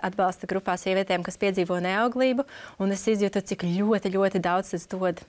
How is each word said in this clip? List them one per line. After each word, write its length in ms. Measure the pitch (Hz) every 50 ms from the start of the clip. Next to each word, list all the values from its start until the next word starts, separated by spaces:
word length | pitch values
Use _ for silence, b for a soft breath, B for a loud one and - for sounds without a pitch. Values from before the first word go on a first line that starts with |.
| -
atbalsta 440 | 190 185 - 190 185 180 - -
grupā 300 | - 196 190 - 196 180 185
sievietēm, 440 | - 190 185 190 196 - 185 175 175
kas 160 | - - -
piedzīvo 420 | 208 196 190 190 175 175 180 180 180
neauglību, 640 | 180 190 208 233 247 240 254 262 262 254 254 269 B B B B B B B
un 160 | 196 196 196
es 80 | 196 - 220
izjūtu, 320 | 220 202 202 196 - 202 190 -
cik 140 | 196 - 185
ļoti, 440 | 175 170 185 208 214 226 196 - 202 185
ļoti 240 | 190 196 190 190 190 175
daudz 280 | 175 175 185 190 -
tas 160 | - 170 - -
dod. 280 | - 185 185 180 175 - -